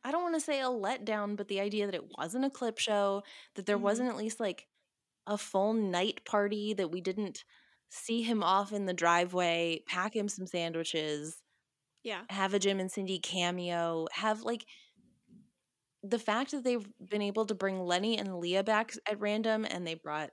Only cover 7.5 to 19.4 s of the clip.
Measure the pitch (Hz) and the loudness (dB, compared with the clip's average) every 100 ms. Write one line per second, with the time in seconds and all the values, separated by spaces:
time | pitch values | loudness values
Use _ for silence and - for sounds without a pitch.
7.5 | _ _ _ _ - - 233 226 220 175 | _ _ _ _ -12 -2 0 2 2 6
8.5 | 190 202 208 190 180 170 170 180 180 180 | 4 4 -2 -2 2 4 6 4 2 2
9.5 | 170 170 165 - 180 196 220 208 196 185 | 4 2 -2 -4 -2 0 0 -2 -4 -6
10.5 | 180 165 165 165 160 156 147 151 - _ | -2 -2 -2 -2 -2 -2 -2 -4 -10 _
11.5 | _ _ _ _ _ 233 190 226 196 190 | _ _ _ _ _ -8 -8 -6 -2 2
12.5 | 202 196 196 185 - 190 190 - 180 175 | 2 2 2 -2 -4 -2 -2 -2 0 0
13.5 | 180 175 170 170 165 160 - 220 214 226 | 0 -2 0 0 0 -2 -2 0 0 -2
14.5 | 233 - - - _ _ _ _ - _ | -4 -6 -20 -20 _ _ _ _ -20 _
15.5 | _ _ _ _ _ 202 226 233 220 269 | _ _ _ _ _ -4 -2 0 0 0
16.5 | 294 254 240 202 - 185 208 202 208 214 | -2 0 0 -4 -16 -4 -2 0 0 -2
17.5 | 196 196 190 180 180 214 220 202 180 175 | 0 0 0 2 2 2 0 -2 -4 0
18.5 | 185 196 214 226 226 - 208 208 214 | 2 4 2 0 -6 -4 -2 0 0